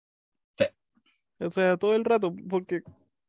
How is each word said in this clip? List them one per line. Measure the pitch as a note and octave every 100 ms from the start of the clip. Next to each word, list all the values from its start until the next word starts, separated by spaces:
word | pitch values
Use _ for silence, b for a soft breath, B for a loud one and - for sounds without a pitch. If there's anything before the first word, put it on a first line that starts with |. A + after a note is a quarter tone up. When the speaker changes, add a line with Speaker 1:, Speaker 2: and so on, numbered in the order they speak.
| _ _ _ _ _ -
Speaker 1:
Sí. | - _ _ _ _ _ _ -
Speaker 2:
O | F3
sea, | F3+ F#3 F3+
todo | G3+
el | A3
rato, | A3+ A#3 F#3+ F3+ F#3
porque, | F#3 F#3 F3 - - _ _